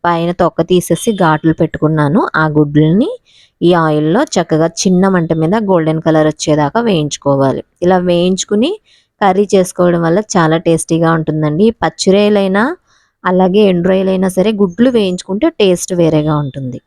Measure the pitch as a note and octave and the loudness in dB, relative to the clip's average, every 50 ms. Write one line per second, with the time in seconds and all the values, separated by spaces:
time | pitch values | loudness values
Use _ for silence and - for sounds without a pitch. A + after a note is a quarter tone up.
0 | - F3 E3+ E3 E3 E3+ F3 - F3 E3 - - E3+ - F3+ F3+ - - E3+ - | -2 -2 -2 -2 -2 -4 -2 0 -2 -2 0 -2 -2 0 0 0 0 0 -4 -2
1 | - - G#3+ F#3 F#3 D#3+ D#3 D3+ - D#3+ D#3+ - E3+ D#3 - - - D3+ D#3+ D#3 | -2 -4 -2 0 0 0 0 0 0 -2 0 0 -2 -4 -2 -2 -2 -2 0 0
2 | D3 C#3+ D3 A#3 F4 - - - D#3+ D#3 D3 D3+ D3+ D3 D3 D3+ D3+ D#3 E3 G3 | 0 0 0 0 -2 -2 -2 -2 -2 0 0 0 0 2 2 2 2 4 2 2
3 | C4 G4+ B4+ - _ _ _ _ _ _ _ _ F3 E3+ F3+ E3+ E3 D#3 D3+ D3+ | 0 -2 -6 -12 _ _ _ _ _ _ _ _ 0 2 2 2 2 0 0 0
4 | D3+ D#3 E3 A3+ D4+ - - G3 E3+ - E3+ D#3 D#3+ E3 E3+ - - F#3+ F#3 F3+ | 0 0 0 0 -2 -2 -2 -4 -2 -2 0 0 0 -2 -2 -2 -2 0 2 2
5 | F#3+ G3 F#3+ F3+ E3 D#3 E3 D#3+ D#3+ D#3+ G3 A#3 G#3+ F#3+ F#3+ E3+ D#3+ D#3+ D#3 D#3+ | 2 2 0 0 0 -2 -2 -2 0 -2 -2 -2 0 0 0 0 0 0 -2 -2
6 | D#3 E3 D#3 D#3 D#3 D#3 D3+ _ - - D3+ - D3+ C#3+ - A3 A#3+ A#3 G3+ D#3+ | 0 0 2 2 2 0 -2 _ -2 -2 0 0 0 0 -2 -2 -2 0 0 0
7 | D3+ D3 - - - C#3+ C#3 C#3 C3+ C3+ C3 C#3 - _ _ _ - F3+ F#3 F#3 | -2 -4 -6 -6 -2 -2 0 2 0 0 -2 -4 -8 _ _ _ 0 0 0 2
8 | F3+ F3+ F3 F3 F3 F3+ F#3+ F#3 - - G#3 G#3 A#3 D#4+ G#4 G#4+ _ _ _ _ | 2 0 0 0 0 0 -2 -2 -4 -4 -2 0 0 -2 -2 -6 _ _ _ _
9 | _ _ _ _ G#3+ G3 F#3+ F#3+ G#3 G3+ - G3 F3+ F#3 - - F3+ F3+ F3 E3+ | _ _ _ _ 0 0 2 2 0 2 2 0 0 0 -2 0 0 0 2 0
10 | E3+ E3 E3 G3 G#3+ _ - F#3+ E3 D#3 D#3+ E3+ D#3+ E3+ E3 E3 - - E3 D#3+ | 0 0 0 0 -2 _ 0 0 2 2 0 0 0 0 0 0 0 -2 -2 0
11 | E3+ E3 E3 D#3+ D#3 - D#3 D#3 D#3 D3+ D3+ D#3+ G#3 A3+ A3+ _ - D#3+ - - | 0 0 0 0 -2 -4 -2 -2 -2 -2 0 2 0 0 0 _ -6 -6 -4 -2
12 | - F#3+ F#3+ G3+ G#3 G#3 G#3 G3+ G3 F#3+ F#3+ G3 A3+ C#4 F4+ - _ _ _ _ | 0 0 2 2 2 2 2 0 0 0 0 0 0 -2 -4 -8 _ _ _ _
13 | _ _ _ _ - F#3 F#3 F3+ F#3 F#3 F3+ G#3 G#3+ G3 F#3 F3 E3+ F3+ F#3+ F#3+ | _ _ _ _ -4 -2 0 2 2 2 2 2 2 2 2 0 0 0 0 0
14 | F#3+ F#3+ F#3+ F#3 F#3 F#3 F3+ F#3 F#3 G#3+ A3+ G3 G3+ F#3 E3+ - A#3 C4 B3 A#3 | 0 -2 -2 0 -2 -2 0 0 0 0 0 0 -2 -2 0 0 0 2 2 0
15 | G#3 F#3 F3+ F3+ - - F#3+ G#3 D#4 E4 D#4+ _ G#3+ F#3+ F3+ F3 - - F#3 F3 | 0 0 -4 -6 -6 -8 -6 -2 -2 -2 0 _ 0 2 2 0 -2 -6 0 0
16 | E3+ D#3+ D#3 D#3 D3+ D#3 D3+ D3 D3 C#3 - C#3 C3+ B2+ B2 - _ | 0 2 2 0 0 0 -2 -2 -4 -6 -8 -10 -10 -10 -12 -12 _